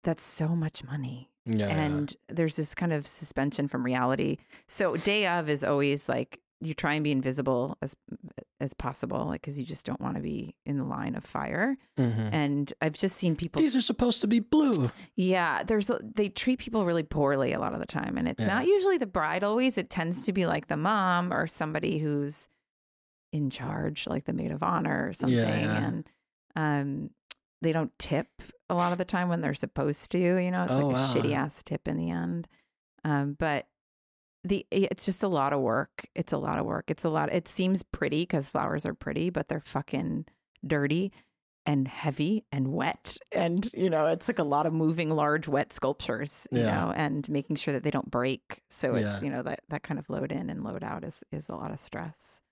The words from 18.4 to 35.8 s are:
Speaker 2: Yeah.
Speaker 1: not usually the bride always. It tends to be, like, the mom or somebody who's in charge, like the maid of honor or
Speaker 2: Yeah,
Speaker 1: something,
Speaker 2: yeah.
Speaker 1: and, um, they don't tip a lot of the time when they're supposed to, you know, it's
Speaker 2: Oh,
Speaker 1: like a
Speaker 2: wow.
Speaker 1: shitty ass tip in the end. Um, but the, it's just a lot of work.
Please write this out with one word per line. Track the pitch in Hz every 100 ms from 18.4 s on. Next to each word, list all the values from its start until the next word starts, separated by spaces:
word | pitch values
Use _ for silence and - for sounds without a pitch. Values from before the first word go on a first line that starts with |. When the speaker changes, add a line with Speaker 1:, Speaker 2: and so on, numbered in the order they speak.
Speaker 2:
Yeah. | 214
Speaker 1:
not | 226 330
usually | 403 381 359
the | 220
bride | 185 156 170
always. | 202 220 262 233
It | 175
tends | - 165 175 -
to |
be, | 190 170
like, | 156 -
the | 151
mom | 170 214 185 175 180
or | - 160
somebody | - 156 156 - 156
who's | 151 147 143 151 - _ _ _ _ _ _ _ _
in | 156 143
charge, | - 123 - 156 151 -
like | - -
the |
maid | 165 -
of | 147
honor | 170 170 165 151 -
or |
Speaker 2:
Yeah, |
Speaker 1:
something, | - 131 123
Speaker 2:
yeah. | 110 110 107 107 117
Speaker 1:
and, | - - _ _ _ _ -
um, | 156 143 139 139 - _ _ - _ _
they | 165
don't | 160 156 _
tip | - 147 - - - - _
a | 175
lot | 175
of | 175
the | 180
time | 185 180
when | 170
they're | 151
supposed | 143 - - 143 147 -
to, | 175
you | 175 185 180
know, | 180 -
it's |
Speaker 2:
Oh, | 131 143
Speaker 1:
like | 127
a |
Speaker 2:
wow. | 135
Speaker 1:
shitty | 131 143
ass | 143 147 -
tip | - 151 -
in | 160
the | 170
end. | 170 170 170 165 _ _ _ _ _ 156
Um, | 143 143
but | 143 160 143 - _ _ _ _ _ _ _
the, | 180 202 -
it's | - 196 - -
just | 185
a | 202
lot | 165 139
of | 143
work. | 127 113